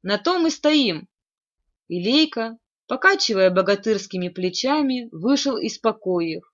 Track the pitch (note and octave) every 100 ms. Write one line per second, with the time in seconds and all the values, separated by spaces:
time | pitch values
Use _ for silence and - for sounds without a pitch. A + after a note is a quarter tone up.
0 | F#3 G3+ E4 F#4 E4 - D4+ D4+ B3 D#3+
1 | - _ _ _ _ _ _ _ _ F3
2 | F3+ C#4 D#4 - A3+ A3+ _ _ _ C4
3 | F#4+ G4 - G3+ F#3 F3+ F#3+ G3+ A3 G#3
4 | F#3+ F#3 F3+ F3+ F#3 F3+ B3+ D4+ C#4 B3+
5 | A#3 D#3+ G3 C#4 C#4 B3 A3 - A3+ G#3+
6 | F#3 F3+ E3+ D#3+ _